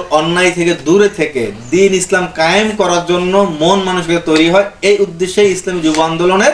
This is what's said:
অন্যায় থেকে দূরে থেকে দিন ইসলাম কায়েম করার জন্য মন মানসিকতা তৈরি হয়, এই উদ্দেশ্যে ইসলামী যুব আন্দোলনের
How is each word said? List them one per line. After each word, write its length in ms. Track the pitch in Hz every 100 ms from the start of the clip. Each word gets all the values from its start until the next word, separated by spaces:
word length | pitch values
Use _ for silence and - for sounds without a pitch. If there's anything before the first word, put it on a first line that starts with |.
| -
অন্যায় 400 | 151 165 175 180
থেকে 240 | 170 170
দূরে 340 | 165 156 190 202
থেকে 440 | 175 156 127 110 101 117
দিন 240 | 170 196
ইসলাম 340 | 185 - 190 175
কায়েম 420 | 170 160 196 214 208
করার 300 | 185 175 170
জন্য 480 | 175 180 196 196 151
মন 220 | 165 196
মানসিকতা 380 | 190 180 165 170
তৈরি 300 | 165 156 165
হয়, 140 | 185 202 -
এই 160 | 190 202
উদ্দেশ্যে 460 | 190 165 185 208
ইসলামী 360 | 208 185 190 180
যুব 200 | 156 156
আন্দোলনের 520 | 160 165 175 190 262